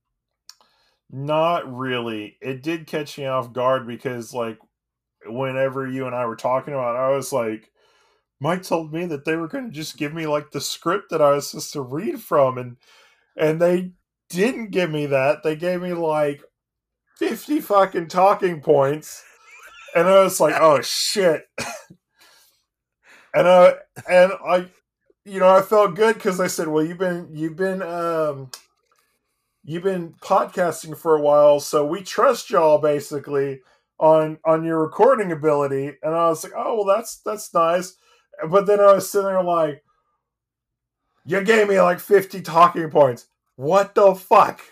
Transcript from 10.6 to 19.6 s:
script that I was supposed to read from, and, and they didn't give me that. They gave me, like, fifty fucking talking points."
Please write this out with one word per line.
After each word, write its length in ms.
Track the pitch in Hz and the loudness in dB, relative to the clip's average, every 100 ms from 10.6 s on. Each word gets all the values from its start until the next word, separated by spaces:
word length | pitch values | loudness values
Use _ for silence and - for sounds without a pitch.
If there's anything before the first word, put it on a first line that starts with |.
script 480 | - - 165 196 - | -10 -8 -4 -4 -4
that 100 | 165 | 2
I 100 | 147 | 2
was 180 | 143 139 | 2 -2
supposed 240 | 156 - | -12 -12
to 80 | 147 | -10
read 400 | 123 147 226 285 | -10 -8 -8 -8
from, 360 | - 160 131 123 | -2 2 2 0
and, 200 | 123 120 _ _ _ _ _ - | -10 -14 _ _ _ _ _ -2
and 240 | 156 160 | -2 2
they 320 | 175 180 185 - _ _ - | 2 0 -4 -14 _ _ -10
didn't 420 | 175 220 262 214 | -2 -2 -2 -6
give 180 | 185 170 | -4 -2
me 140 | 151 143 | -2 -2
that. 380 | 139 135 - | 0 0 0
They 120 | 156 156 | -2 -4
gave 260 | 175 180 | -4 -4
me, 120 | 180 | -4
like, 500 | 170 160 151 147 143 _ _ _ _ _ _ _ - | -4 -2 0 -2 -4 _ _ _ _ _ _ _ -6
fifty 460 | 330 - - 294 | -6 -4 -4 -4
fucking 460 | - 202 190 185 165 | 0 2 2 -2 -6
talking 520 | 180 190 196 190 165 | 2 2 2 -2 -2
points." 640 | 160 143 135 156 - - - _ _ - | 0 2 2 -2 -10 -20 -20 _ _ -20